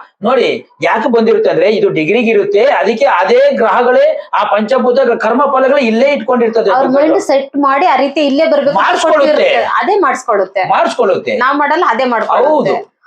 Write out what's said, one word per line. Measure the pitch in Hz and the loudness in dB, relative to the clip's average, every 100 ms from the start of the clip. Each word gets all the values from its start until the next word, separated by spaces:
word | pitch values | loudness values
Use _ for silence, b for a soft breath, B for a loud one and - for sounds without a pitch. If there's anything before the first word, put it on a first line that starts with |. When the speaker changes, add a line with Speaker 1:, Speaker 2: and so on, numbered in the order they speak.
| B _ | B _
Speaker 1:
ನೋಡಿ, | 202 262 180 123 - _ | -2 0 0 -4 -10 _
ಯಾಕೆ | 160 208 277 | -4 -2 0
ಬಂದಿರುತ್ತೆ | 233 214 220 202 | 0 2 2 0
ಅಂದ್ರೆ, | 160 185 | 0 0
ಇದು | 214 202 | 2 0
ಡಿಗ್ರಿಗೆ | 156 156 214 226 | 0 0 0 0
ಇರುತ್ತೆ, | 214 180 202 | 0 0 2
ಅದಕ್ಕೆ | 247 220 180 226 | 2 2 0 0
ಅದೇ | 277 185 190 247 277 | 0 0 2 2 2
ಗ್ರಹಗಳೇ, | 240 220 196 247 254 294 427 - | 2 0 0 2 2 2 0 -4
ಆ | - | -4
ಪಂಚಭೂತ | 208 202 214 262 247 247 | -2 -2 0 0 0 0
ಕರ್ಮ | 254 226 220 226 | 0 0 -2 0
ಫಲಗಳು | 285 269 262 294 | 0 0 0 2
ಇಲ್ಲೇ | 233 220 277 | 0 2 0
ಇಟ್ಕೊಂಡಿರ್ತದೆ. | 285 - 247 226 226 202 | 0 -2 0 0 0 0
Speaker 2:
ಅವ್ರ | 254 262 | 0 0
ಮೈಂಡ್ | 269 311 349 | 2 2 0
ಸೆಟ್ | - 277 269 277 | 0 -2 -2 -2
ಮಾಡಿ | 285 277 359 | 0 0 0
ಆ | 269 | 0
ರೀತಿ | 277 277 294 | 0 -2 -2
ಇಲ್ಲೇ | 269 320 | 0 0
ಬರ್ಬೇಕು | 294 247 190 | 0 0 0
ಅಂತ | |
Speaker 1:
ಮಾಡಿಸ್ಕೊಳ್ಳುತ್ತೆ. | 233 - 320 311 294 | 0 0 0 2 2
Speaker 2:
ಕೊಟ್ಟಿರುತ್ತೆ. | 294 190 131 - 214 | 2 0 0 -2 -2
ಅದೇ | 247 415 | -2 0
ಮಾಡಿಸ್ಕೊಳ್ಳುತ್ತೆ. | 294 254 - 208 190 - | 0 -2 -2 -2 -2 -4
Speaker 1:
ಮಾಡಿಸ್ಕೊಳ್ಳುತ್ತೆ. | 185 202 330 - 214 160 - 208 | -2 0 -2 0 -2 -2 -4 -2
Speaker 2:
ನಾವ್ | 254 294 | -2 0
ಮಾಡಲ್ಲ, | 294 311 359 | 0 0 0
ಅದೇ | 339 | 0
ಮಾಡ್ಕೊಳ್ಳುತ್ತೆ. | 254 233 208 233 262 302 196 | -2 -2 -2 0 2 0 0
Speaker 1:
ಹೌದು. | - - _ | -4 -8 _